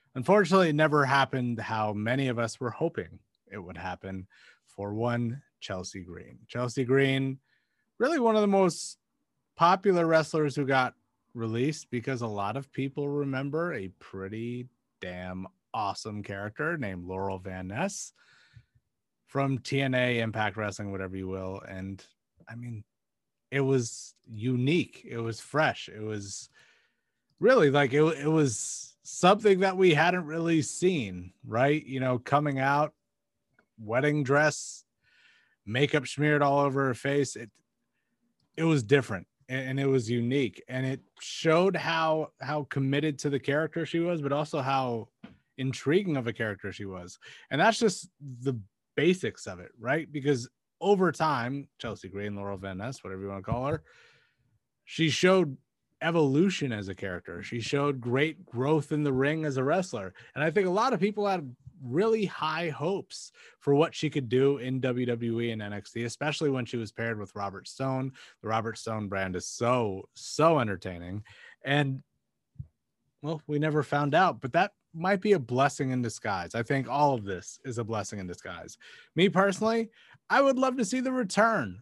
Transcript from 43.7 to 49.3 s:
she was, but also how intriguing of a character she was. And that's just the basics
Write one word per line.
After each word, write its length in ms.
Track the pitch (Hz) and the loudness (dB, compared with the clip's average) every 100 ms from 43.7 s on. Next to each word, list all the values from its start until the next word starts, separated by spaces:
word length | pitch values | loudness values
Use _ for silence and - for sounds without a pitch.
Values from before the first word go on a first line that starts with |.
| 165 156 | -4 -4
she 140 | 170 | -2
was, 220 | 170 175 | 0 -2
but 100 | 139 | 0
also 300 | 143 151 156 | -2 -2 -2
how 480 | 131 135 127 117 104 _ - - _ - | 0 0 0 -4 -8 _ -20 -20 _ -6
intriguing 580 | 131 120 135 175 196 143 | -6 -2 0 2 2 -2
of 120 | 117 | -4
a 60 | |
character 380 | 113 110 101 101 | -4 -4 -4 -8
she 140 | - 101 | -10 -10
was. 340 | 92 87 - - - - | -10 -14 -18 -20 -20 -6
And 100 | 139 | 2
that's 200 | 202 214 | 2 4
just 300 | 226 - - _ 143 123 | 0 0 -8 _ -16 -6
the 180 | 131 120 98 _ _ - | -4 -6 -8 _ _ 0
basics 520 | 160 185 117 | 2 2 -2